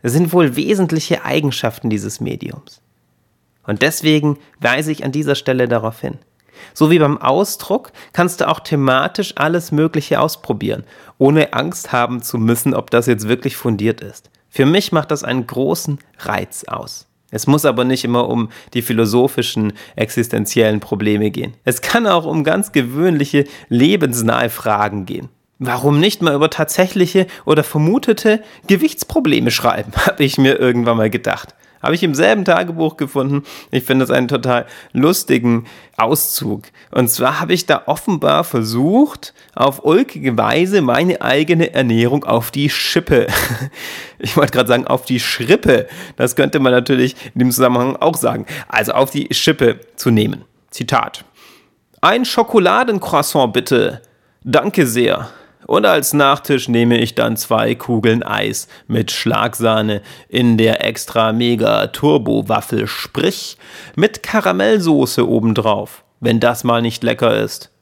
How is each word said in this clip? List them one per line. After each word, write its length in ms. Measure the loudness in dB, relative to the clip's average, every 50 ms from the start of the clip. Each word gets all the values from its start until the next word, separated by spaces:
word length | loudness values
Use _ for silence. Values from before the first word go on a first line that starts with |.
das 100 | -2 0
sind 200 | 2 2 2 2
wohl 220 | 4 4 2 2 2
wesentliche 680 | -2 -2 0 0 0 0 0 0 -4 -2 -2 -4 -4 -4
Eigenschaften 640 | -2 -2 0 0 -2 -4 -2 -4 -4 -6 -4 -4 -4
dieses 300 | -2 -2 -4 -8 -10 -8
Mediums. 600 | -8 -8 -8 -8 -10 -12 -12 -14 -18 -20 -20 _ _ _ _ _ _ _ _ _ _ _ _ _ _ _ _ _ _
Und 160 | -6 -2 0
deswegen 560 | 0 0 0 0 0 2 2 2 2 0 -2 -4 _ _ _ _
weise 320 | -2 0 0 0 -2 -4
ich 120 | -6 -4 -6
an 60 | -6
dieser 240 | -4 -4 -2 -2 -2
Stelle 320 | -2 -2 -2 0 0 0
darauf 340 | 0 0 -2 -2 -4 -8 -6
hin. 180 | -10 -10 -10 -12 _ _ _ _ _ _ _ -20 -20 -20
So 160 | _ 2 4 4
wie 120 | 6 4
beim 180 | 4 2 0 0
Ausdruck 720 | 0 0 0 0 0 -2 -4 -12 -4 -4 -4 -4 -4 -8 _ -20 -20 -6
kannst 280 | _ 0 0 0 0 -2
du 80 | -2 -2
auch 120 | -2 -4
thematisch 720 | -4 -4 -2 0 2 2 2 2 0 -2 -4 -4 -6 -6 -4
alles 360 | -2 -2 0 0 -2 -2 -2
Mögliche 480 | 0 0 0 2 0 -4 -2 -2 0 0
ausprobieren, 640 | 0 -2 -2 -8 -6 -6 -6 -4 -2 -4 -6 -6 -8 _ -20 -20 -20 -20 -2 _
ohne 340 | 4 4 6 4 2 2
Angst 380 | 0 -4 -4 -4 -6 -8 -8 -4
haben 320 | -2 0 0 0 -2 -8
zu 160 | -8 -6 -4 0
müssen, 360 | 2 2 2 2 0 0 -2
ob 160 | -2 -2 0
das 160 | 0 0 2
jetzt 200 | 2 0 0 0
wirklich 300 | -2 -2 -2 -2 -6 -6
fundiert 460 | -4 -4 -4 -2 0 0 -2 -2 -2
ist. 280 | -8 -18 -18 -20 _ _ _ _ _ _
Für 160 | _ 2 2
mich 260 | 4 4 2 0 0
macht 180 | -2 -2 -2 -2
das 140 | -6 -6 -4
einen 240 | -4 -4 -4 -4 -6
großen 500 | -6 -4 -2 -2 -2 -4 -4 -6 -8 -8 _ _ _ _
Reiz 420 | -8 -4 -4 -4 -6 -8 -12 -16 -12 -10
aus. 400 | -10 -10 -10 -14 -16 -20 -20 _ _ _ _ _ -10
Es 140 | -4 2 2
muss 160 | 2 4 4
aber 200 | 2 0 2 0
nicht 200 | 0 0 -2 -2
immer 240 | 0 0 0 0 0
um 220 | -2 -4 -4 -4 -8 -20 -20 -6 -6
die 80 | -6
philosophischen, 880 | -4 -2 0 0 2 2 4 2 2 2 0 -2 -4 -4 -2 -2 -4 -4 -4 -8 -18 -16 -6
existenziellen 840 | -6 -4 -2 -2 -4 -2 -2 -2 -4 -4 -2 2 2 2 2 2 -2
Probleme 540 | -4 -6 -6 -2 0 0 0 0 0 -2
gehen. 220 | -4 -4 -8 -10 -12 _ _
Es 160 | -4 -4 -4
kann 260 | -4 -2 -2 0 2
auch 200 | 2 0 0 0
um 180 | -2 -2 -2 0
ganz 260 | 0 0 -2 -2 0
gewöhnliche, 720 | 0 0 0 0 -2 0 0 2 2 2 0 2 2 0 0 0 -6 -20 -8 _
lebensnahe 840 | 2 4 4 4 4 2 0 0 -2 0 0 0 2 2 0 -2
Fragen 540 | -4 -4 -2 -2 0 0 0 -2 -2 -6 -8
gehen. 260 | -8 -10 -10 -10 -14 _ _ _ _ _ _
Warum 400 | -6 -4 -4 0 2 2 4 4
nicht 240 | 4 2 2 0
mal 140 | 0 0 2
über 120 | 2 0 0
tatsächliche 760 | 0 -2 -4 -2 0 0 0 0 2 0 0 2 2 0 0 0 -4 -10 0
oder 200 | 2 2 2 2
vermutete 760 | 0 0 0 2 2 2 0 2 0 0 2 2 0 0 0 -2 -10 -20 -20 _ 0
Gewichtsprobleme 840 | 2 2 2 0 -2 -4 -10 -2 -2 0 2 2 2 2 2 0
schreiben, 400 | -2 0 0 0 0 0 -6 -6 -4 -2
<laughs> 80 | -2
hab 140 | -2 0 0
ich 180 | 0 0 2 2
mir 220 | 4 4 4 4
irgendwann 360 | 2 2 2 2 2 2 2
mal 140 | 2 2 0
gedacht. 460 | 0 -2 -2 -2 -4 -4 -6 -18 -20 _ _ _ _ _ -2
Hab 80 | -2
ich 100 | -2 0
im 120 | 0 -2 2
selben 320 | 2 4 4 4 2 2
Tagebuch 500 | 2 2 2 2 -4 -4 -2 -2 -4 -2
gefunden. 460 | -4 -8 -4 -2 -2 -2 0 -2 -2 -4 -6 -20 -20 -16 _
Ich 140 | -4 -4 -2
finde 220 | 0 2 2 2
das 100 | 2 2
einen 100 | 0 0
total 380 | 0 -2 -2 0 0 0 0 0 -4 -16 -20 -20 -6 _
lustigen 720 | 2 2 2 2 0 0 0 0 2 2 2 0 0 -2 -8 -20 -20 -20 _ _ -2
Auszug. 640 | 0 0 2 -2 -2 -4 -6 -6 -6 -6 -6 -8 -10 -18 _ -20 -20 _
Und 180 | -2 -2 0 0
zwar 320 | 0 0 0 0 0 -2
hab 100 | -2 -2
ich 160 | -2 -2 0
da 160 | 0 -2 -2 0
offenbar 580 | -4 -6 -4 -2 -4 -4 0 0 2 2 0 0
versucht, 880 | -2 -2 -2 -2 -2 -2 0 0 2 4 4 2 2 0 -12 -18 -20 _ _ -20 _ _
auf 300 | 0 0 0 0 0 0
ulkige 540 | 2 4 4 2 0 -4 -4 -2 -2 0 2
Weise 420 | 2 2 2 2 0 2 2 2
meine 400 | 2 2 2 2 2 0 0 0
eigene 540 | 0 0 2 2 2 2 2 2 2 0 0
Ernährung 500 | 0 0 2 2 2 2 2 2 0 0
auf 260 | 0 0 0 0 -2
die 200 | -4 -2 -2 0
Schippe, 560 | -2 -2 -4 -2 -2 -2 0 4 2 2 4 2 -2 -2 -2 -4 -4 -6 -8 -10 -10
<laughs> 440 | -14 -16 -14 -14 -14 -16 -18 -16 _
ich 160 | -8 -2 0
wollte 180 | 0 0 2
gerade 160 | 2 0 2 2
sagen, 180 | 2 0 2
auf 180 | 0 -2 -2 -2
die 160 | -2 -4 -2
Schrippe, 640 | -2 -4 -4 -6 2 2 2 2 4 4 4 4 2 -2 -12 -18 -18 -18 -4
das 200 | -2 -2 -2 0
könnte 220 | 0 0 0 0 2
man 140 | 2 4
natürlich 440 | 4 2 2 2 2 2 2 0 -2 -8 -18 -10 _
in 60 | 0
dem 100 | 2 2
Zusammenhang 460 | 2 2 2 2 2 2 0 -2 -2
auch 200 | 0 0 0 0
sagen, 300 | 0 -2 -2 -2 -2 -8 -10 -12 -14 -12
also 260 | _ -2 -2 -2 0
auf 180 | 2 0 0 0
die 180 | 0 -6 -4 -4
Schippe 460 | -4 0 0 0 2 2 2 0 0 -2 -10 _ _
zu 160 | -4 0 2
nehmen. 360 | 4 4 2 0 -2 -8 -14 _ _ _ _ _
Zitat: 560 | -12 -10 -4 0 0 0 0 -2 -10 -16 -20 _ _ _ -20 -20 -20 _ _ _ _ _ _ _ _ _
„Ein 240 | 2 2 2 2 0
Schokoladencroissant 1300 | 0 0 0 0 4 4 4 4 4 2 2 0 0 -2 -4 -4 -2 -2 -2 -2 0 0 0 0 2
bitte. 480 | 0 -2 0 2 2 2 2 0 -2 -8 -18 _ _ _ _ _ _ _
Danke 440 | _ 0 2 2 2 2 2 0 0
sehr. 420 | 2 2 0 2 2 0 -2 -4 -10 -16 -20 -20 _ _ _ _
Und 200 | 0 0 2 4
als 260 | 4 2 2 0 0
Nachtisch 560 | 2 2 4 4 2 0 0 -2 -2 -2 0 0
nehme 300 | 2 2 4 4 4 2
ich 160 | 0 -2 0
dann 220 | -2 0 0 -2
zwei 380 | -4 -2 -2 0 0 0 0 -2
Kugeln 480 | -4 -4 -2 -2 2 2 2 2 2
Eis 460 | -2 -4 -4 -4 -4 -4 -6 -8 -12 _ -20 -20 _
mit 240 | -4 -2 -2 -2 -2
Schlagsahne 920 | -4 -4 -2 0 0 0 0 -2 -2 0 0 2 2 2 0 0 -2 -4 -6 -12 -20 -20 -20 _
in 300 | -2 2 4 4 4 4
der 260 | 4 2 2 2 -2
extra 480 | -4 -4 -6 -10 -4 0 0 0 2
mega 540 | 0 0 0 0 0 2 2 2 2 2 0 -2
Turbo 600 | -4 0 0 2 2 2 0 0 -2 -2 0 0
Waffel, 380 | -2 -2 -2 -2 -4 -4 -4
sprich 720 | -4 -6 -10 -12 -8 _ -2 -2 -2 -2 -4 -12 -14 -16 _ -20 -20 -20 -20 -20 -10 -2
mit 260 | 0 0 0 -2 -6
Karamellsoße 1040 | -10 -2 -2 0 0 0 0 2 2 2 2 2 4 2 2 2 2 0 0 0 0
obendrauf. 800 | 2 2 0 2 2 0 2 0 0 -2 -2 -4 -10 -14 -20 _ _ _ _
Wenn 200 | -2 0 2 4
das 240 | 2 2 0 0 0
mal 180 | 0 0 2
nicht 200 | 0 -2 -4 -2
lecker 340 | -2 -2 0 2 2 2 2
ist 340 | 0 -2 -4 -6 -12 -16 -20 _ _